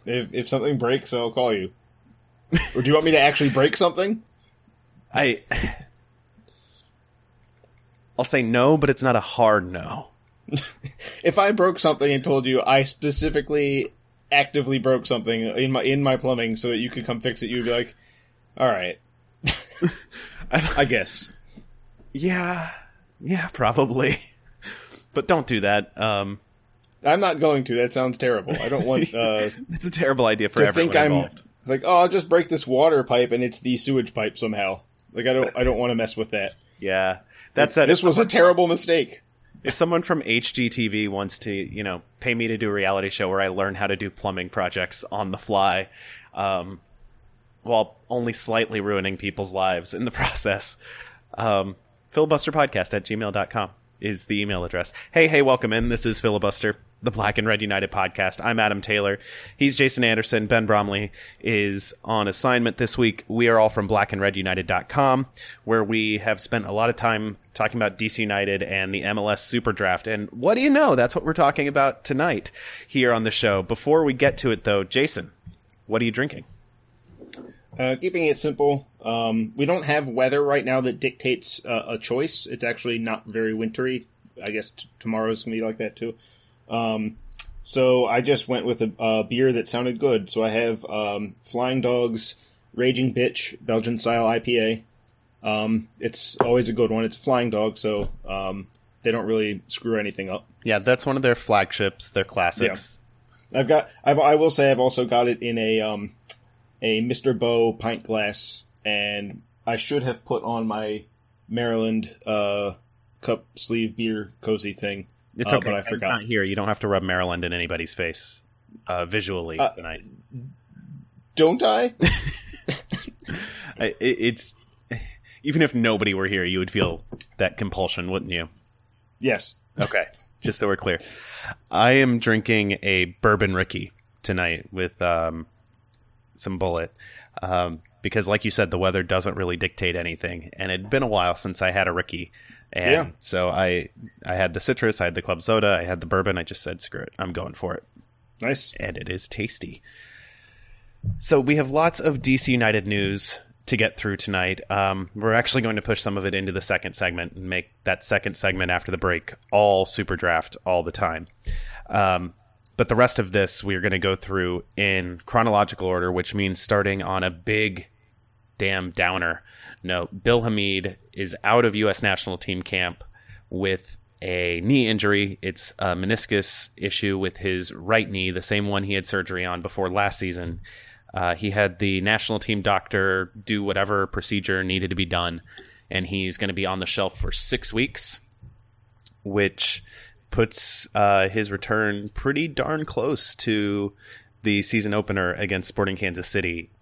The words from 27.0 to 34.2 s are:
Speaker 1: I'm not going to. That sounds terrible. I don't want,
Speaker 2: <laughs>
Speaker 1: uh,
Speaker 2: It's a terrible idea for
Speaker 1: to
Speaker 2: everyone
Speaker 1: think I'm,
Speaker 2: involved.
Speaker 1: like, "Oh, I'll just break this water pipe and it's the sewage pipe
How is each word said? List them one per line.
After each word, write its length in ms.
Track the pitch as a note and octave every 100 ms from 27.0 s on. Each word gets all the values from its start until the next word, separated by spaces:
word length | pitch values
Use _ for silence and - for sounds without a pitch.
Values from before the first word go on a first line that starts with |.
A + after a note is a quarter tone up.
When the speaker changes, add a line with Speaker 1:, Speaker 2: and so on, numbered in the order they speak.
Speaker 1:
I'm 160 | C#3+ F3
not 220 | F#3+ D3+
going 240 | D#3 C#3+
to. 120 | B2+ A#2+
That 160 | B2
sounds 260 | C3 B2+ B2
terrible. 360 | B2+ A2 F#2 -
I 80 | A2+
don't 160 | C3+
want, 280 | A#2 C3 -
Speaker 2:
<laughs> 0 |
Speaker 1:
uh, 360 | A#2 A2+ G#2+ G#2+ D#3 B3+
Speaker 2:
It's 160 | E3 F3
a 40 |
terrible 360 | D#3+ C#3+ C3+ A2+
idea 220 | A2 G#2
for 120 | -
Speaker 1:
to 60 | B2
Speaker 2:
everyone 260 | E3 E3+
Speaker 1:
think 100 | D3+
I'm, 100 | D3+
Speaker 2:
involved. 300 | C#3+ F2 - - _ B2+
Speaker 1:
like, 160 | C3
"Oh, 120 | D3 F3
I'll 120 | F3+
just 200 | F#3 E3
break 200 | E3+ E3+
this 180 | A#2 -
water 360 | B2+ D#3+ D3
pipe 300 | B2+ B2 A#2+
and 100 | A#2
it's 160 | B2 -
the 200 | B2+ B2
sewage 360 | - C3+ A#2
pipe 240 | -